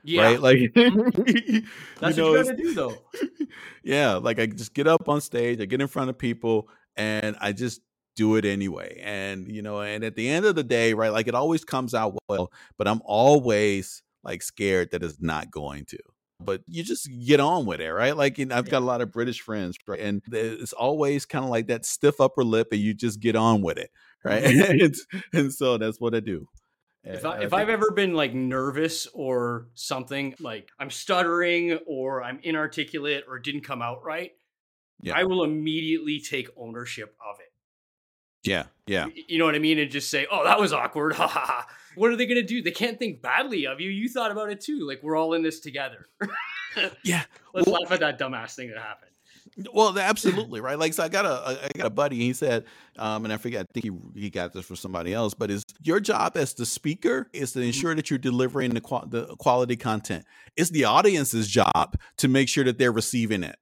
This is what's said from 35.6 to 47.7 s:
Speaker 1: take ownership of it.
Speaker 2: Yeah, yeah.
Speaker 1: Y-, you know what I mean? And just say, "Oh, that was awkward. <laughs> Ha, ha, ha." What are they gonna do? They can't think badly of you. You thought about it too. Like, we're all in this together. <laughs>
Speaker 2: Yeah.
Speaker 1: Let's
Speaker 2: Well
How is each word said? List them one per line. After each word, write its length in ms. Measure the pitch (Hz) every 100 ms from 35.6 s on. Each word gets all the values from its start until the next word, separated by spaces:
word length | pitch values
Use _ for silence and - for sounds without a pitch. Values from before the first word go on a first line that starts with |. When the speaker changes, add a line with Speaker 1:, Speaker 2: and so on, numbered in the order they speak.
| 156 160 160 160 151 151
Speaker 1:
take 280 | - 139 120 -
ownership 600 | 117 117 120 - 107 _
of 140 | 107 101
it. 120 | - _ _ _ _ _ _ _ _ _ -
Speaker 2:
Yeah, 160 | 92 - _ -
yeah. 200 | 95 76
Speaker 1:
Y-, 180 | - -
you 100 | 165
know 60 | 160
what 80 |
I 40 | 151
mean? 200 | 156 156
And 120 | 147
just 200 | 139 -
say, 160 | 143 143
"Oh, 140 | 196
that 140 | 156 208
was 120 | 190
awkward. 400 | 143 127 151 151
<laughs> 40 | -
Ha, 100 | 165
ha, 180 | -
ha." 220 | 131 123 - - - -
What 140 | 226
are 40 | 233
they 100 | 247
gonna 160 | 240
do? 200 | 196 240
They 80 | 165
can't 280 | 254 233 233
think 220 | 226 135
badly 440 | 123 151 269 202 135
of 140 | 139
you. 100 | 185
You 180 | 196 233
thought 220 | 247 208
about 200 | 208 214
it 100 | 202
too. 260 | - 302 147
Like, 140 | 135
we're 140 | 147 160
all 180 | 160
in 80 | 165
this 180 | 160 156
together. 480 | 151 139 131 107 - _
<laughs> 80 | 202 - - - - - 190 -
Speaker 2:
Yeah. 200 | - 170 - - _
Speaker 1:
Let's 120 | 185
Speaker 2:
Well 140 | 175